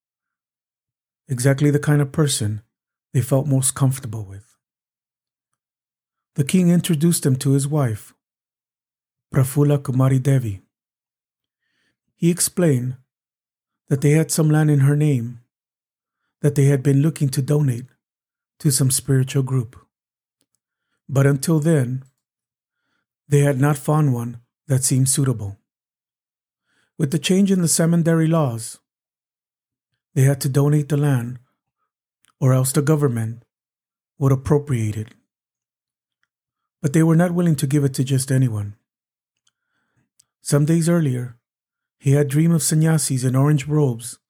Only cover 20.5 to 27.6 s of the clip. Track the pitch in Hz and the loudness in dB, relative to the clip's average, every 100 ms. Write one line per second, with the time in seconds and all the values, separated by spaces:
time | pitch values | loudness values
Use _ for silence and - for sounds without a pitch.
20.5 | _ _ _ _ _ - 135 139 143 156 | _ _ _ _ _ -4 2 2 2 0
21.5 | 160 151 156 120 131 - _ _ _ _ | 0 2 0 0 -6 -10 _ _ _ _
22.5 | _ _ _ _ _ _ _ - 143 143 | _ _ _ _ _ _ _ -2 2 2
23.5 | 131 143 147 - 156 147 120 117 117 - | 2 0 0 -2 0 0 -2 -6 -12 -20
24.5 | _ - 131 131 131 135 - 135 107 101 | _ -4 -2 0 0 0 0 -2 -2 -8
25.5 | 101 _ _ _ _ _ _ _ _ _ | -12 _ _ _ _ _ _ _ _ _
26.5 | _ _ _ _ - 151 160 - 190 196 | _ _ _ _ -6 -4 -2 0 2 2
27.5 | 190 | 2